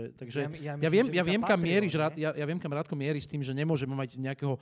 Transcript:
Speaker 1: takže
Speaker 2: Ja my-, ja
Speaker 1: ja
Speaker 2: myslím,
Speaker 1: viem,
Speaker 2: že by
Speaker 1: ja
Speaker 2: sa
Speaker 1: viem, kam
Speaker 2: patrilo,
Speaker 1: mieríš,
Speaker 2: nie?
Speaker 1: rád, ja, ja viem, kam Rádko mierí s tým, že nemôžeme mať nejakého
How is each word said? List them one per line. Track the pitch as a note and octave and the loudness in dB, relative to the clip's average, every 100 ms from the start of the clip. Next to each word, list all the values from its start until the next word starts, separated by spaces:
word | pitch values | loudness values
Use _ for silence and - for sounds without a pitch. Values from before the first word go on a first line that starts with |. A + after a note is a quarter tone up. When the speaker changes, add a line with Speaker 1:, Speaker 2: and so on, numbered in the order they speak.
| A#2 - | -10 -10
Speaker 1:
takže | A#2+ C3+ | -8 -4
Speaker 2:
Ja | C#3+ | -4
my-, | D#3 | -6
ja | D3 | -8
Speaker 1:
ja | D3 | -2
Speaker 2:
myslím, | D#3 | 4
Speaker 1:
viem, | F#3+ | 4
Speaker 2:
že | B3+ | 4
by | E3+ | 2
Speaker 1:
ja | E3+ | 2
Speaker 2:
sa | |
Speaker 1:
viem, | G3+ | 2
kam | G3 | 4
Speaker 2:
patrilo, | G3 E3+ | 4 4
Speaker 1:
mieríš, | F#3+ G3+ | 4 2
Speaker 2:
nie? | D3+ | 2
Speaker 1:
rád, | D3+ D#3 | 0 0
ja, | D#3 | -2
ja | C3+ D3 | -2 -4
viem, | F3 | -4
kam | E3+ | -4
Rádko | C#3+ - D3 | -4 -4 -4
mierí | C#3 D3 | -2 -2
s | C#3+ | -4
tým, | D3 | -6
že | C3 | -4
nemôžeme | C3 D#3 D3+ C3 | -2 0 0 0
mať | C3+ C3 B2+ | -4 -6 -6
nejakého | C3 C3+ C#3+ B2+ | -6 -4 -2 -4